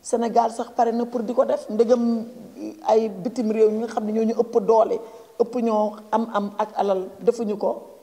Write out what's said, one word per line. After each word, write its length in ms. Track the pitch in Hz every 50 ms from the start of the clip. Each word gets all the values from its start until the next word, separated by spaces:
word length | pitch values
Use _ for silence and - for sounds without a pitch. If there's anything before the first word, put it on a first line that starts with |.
Sénégal 500 | _ - - 233 233 233 202 240 233 226
sax 200 | 220 - 240 - -
pare 160 | - 240 233
na 140 | 226 233 240
pour 160 | 240 - 247 220
di 100 | 220 240
ko 120 | 247 -
def 240 | - 247 - - -
ndegam 560 | 214 214 233 214 254 240 233 233 233 226 220 233 - - 202 - - - - - - - - -
ay 220 | 220 220 226 220
bitim 420 | 196 190 175 247 - 254 233 220
réew 180 | 214 220 220 214
ñi 80 | 214 220
nga 80 | 233 226
xam 180 | - 214 214
ne 60 | 214
ñoo 120 | 214 220 226
ñu 100 | 220 - -
ëpp 200 | 240 233 - 233 202
doole 340 | 185 226 226 214 - - - - - - - - - - _
ëpp 160 | 233 - - 247
ñoo 340 | 226 233 220 214 214 208 208 - - -
am 160 | - 220 233 226 -
am 180 | 208 202 202 - -
ak 120 | 220 208 -
alal 340 | - 202 202 196 190 185 185 - -
defuñu 360 | 185 208 226 - 220 208 208 208
ko 260 | - - - - - - - -